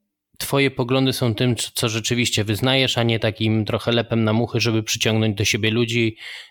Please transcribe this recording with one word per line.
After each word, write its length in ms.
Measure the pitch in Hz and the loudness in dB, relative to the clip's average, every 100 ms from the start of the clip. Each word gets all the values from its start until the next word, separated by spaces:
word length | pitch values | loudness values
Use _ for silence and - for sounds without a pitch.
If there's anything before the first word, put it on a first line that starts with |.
| _ _ _ - | _ _ _ -12
twoje 340 | - 143 139 | -2 0 2
poglądy 420 | 135 120 135 131 | 0 0 2 2
są 220 | 127 123 107 | 2 0 0
tym, 200 | 123 113 | 0 0
c-, 160 | - | -4
co 160 | - 120 | -4 -2
rzeczywiście 540 | 113 110 120 117 - | -2 -2 -2 0 0
wyznajesz, 540 | 104 104 127 135 127 - | -2 0 2 2 2 2
a 60 | |
nie 160 | 117 113 | 2 2
takim 460 | 113 - 110 110 104 | 0 0 0 2 0
trochę 260 | 110 - | -2 0
lepem 320 | 117 113 117 | 0 0 0
na 100 | 110 | 2
muchy, 260 | 110 117 117 | 2 0 0
żeby 240 | 113 110 | 0 0
przyciągnąć 540 | 110 117 120 110 110 101 | -2 -2 0 2 0 0
do 80 | 107 | 0
siebie 260 | 110 110 | 0 0
ludzi, 460 | 110 117 120 110 110 - - - | 0 0 0 -2 -2 -12 -16 -18